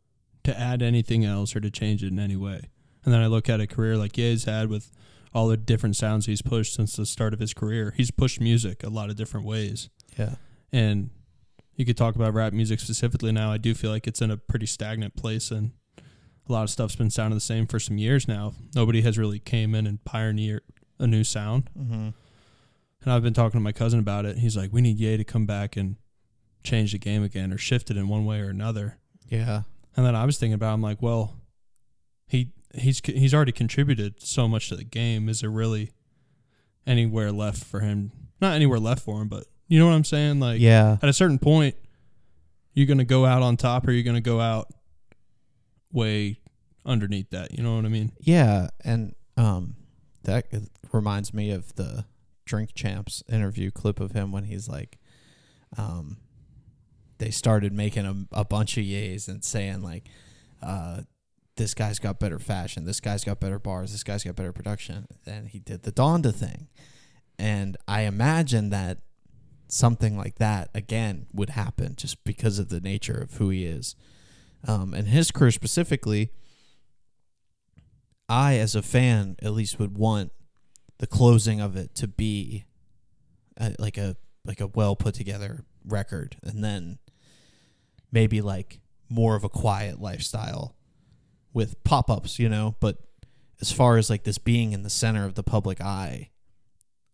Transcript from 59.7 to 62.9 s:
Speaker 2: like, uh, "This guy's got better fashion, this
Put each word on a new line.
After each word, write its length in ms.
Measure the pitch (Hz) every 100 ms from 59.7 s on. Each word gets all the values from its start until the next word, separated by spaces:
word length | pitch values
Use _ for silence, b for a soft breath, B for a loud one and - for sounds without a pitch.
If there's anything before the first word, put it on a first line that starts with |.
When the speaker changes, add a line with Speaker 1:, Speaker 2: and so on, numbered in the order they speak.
| 95
Speaker 2:
like, 260 | 95 87 - b b b b b
uh, 400 | - 95 85 87 - _ _ _ _ -
"This 180 | 107
guy's 240 | - 107 104
got 200 | 104 98
better 180 | 104 82
fashion, 460 | - 95 85 -
this 160 | 80